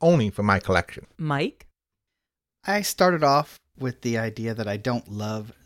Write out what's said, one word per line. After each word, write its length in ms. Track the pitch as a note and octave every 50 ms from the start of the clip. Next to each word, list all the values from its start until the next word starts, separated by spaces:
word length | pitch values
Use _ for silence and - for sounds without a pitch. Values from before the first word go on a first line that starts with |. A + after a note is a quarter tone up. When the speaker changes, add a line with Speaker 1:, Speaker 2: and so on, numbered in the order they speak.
Speaker 1:
only 280 | - E3+ F3 D3+ A2 G#2
for 140 | - - G2+
my 160 | G#2 G2 F#2+
collection. 460 | - - F#2+ F2 - - - - - - _ -
Speaker 2:
Mike? 500 | E3 D3+ C#3+ C#3 D#3+ B3+ - _ - - _ _ _ _ _ _ _ _ _ _ _ _ _ _ _ _ _ _ -
Speaker 3:
I 160 | - G3 G#3
started 420 | G3 - - - F#3+ F3+ F3 D#3+ D#3
off 360 | C#3 C#3 D3 D3+ - - - _ _ _ -
with 240 | C3 B2+ A#2+ -
the 160 | - B2 A#2 A2
idea 380 | A2+ A2+ A2 A#2 A2 A2+ A2+
that 120 | A2 A2 G#2
I 100 | G2+ G#2
don't 300 | G#2 C3 B2 A#2+ - -
love 420 | G2+ G#2 G#2 G#2+ A2 A2 G#2+ A2 - _ _